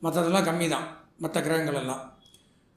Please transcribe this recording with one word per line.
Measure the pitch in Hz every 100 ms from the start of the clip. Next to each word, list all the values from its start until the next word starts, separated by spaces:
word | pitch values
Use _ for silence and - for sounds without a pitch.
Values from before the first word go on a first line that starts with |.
மத்ததெல்லாம் | 165 160 170 190 165
கம்மி | 165 170
தான், | 135 110 - - -
மத்த | 165 170
கிரகங்கள் | 147 160 156 143
எல்லாம். | 127 131 - - - - _ _ _